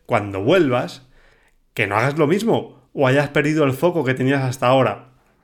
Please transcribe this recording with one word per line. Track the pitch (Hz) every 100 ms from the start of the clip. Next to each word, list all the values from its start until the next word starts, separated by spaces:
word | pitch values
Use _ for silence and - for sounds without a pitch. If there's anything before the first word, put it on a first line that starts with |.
| -
cuando | 117 101 95
vuelvas, | 107 190 147 123 165 - - _ _ _ _ _ _
que | - 101
no | 101
hagas | 135 151
lo | 147
mismo, | 196 226 131 - - _
o | - 131
hayas | 139 143
perdido | 151 147 156
el | 139
foco | 131 175 165
que | 131
tenías | 131 131 139
hasta | 131 123 123
ahora, | 131 117 101 - _ _ _